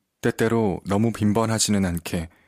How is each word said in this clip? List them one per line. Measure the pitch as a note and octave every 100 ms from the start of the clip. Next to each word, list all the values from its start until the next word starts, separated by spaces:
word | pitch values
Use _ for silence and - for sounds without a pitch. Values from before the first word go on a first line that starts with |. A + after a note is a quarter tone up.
| _ _
때때로 | A#2+ - A2+ A#2 G#2+ E2+ -
너무 | G2+ A2+
빈번하지는 | G#2+ G#2 G#2 A2+ A2 - G2+ F#2+
않게 | E2+ - F2+ E2 _